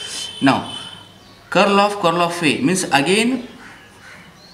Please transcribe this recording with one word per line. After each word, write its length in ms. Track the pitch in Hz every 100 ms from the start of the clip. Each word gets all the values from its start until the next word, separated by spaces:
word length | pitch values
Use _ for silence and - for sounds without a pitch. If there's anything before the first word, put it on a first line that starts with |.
| - - - -
now 320 | 135 110 - - - - - - - - -
curl 300 | 175 208 202
of, 200 | 202 202
curl 200 | 165 175
of 200 | 170 170
A 160 | 156 110
means 240 | 135 185 180 139
again 460 | 143 202 233 254 - - - - - - - - - - -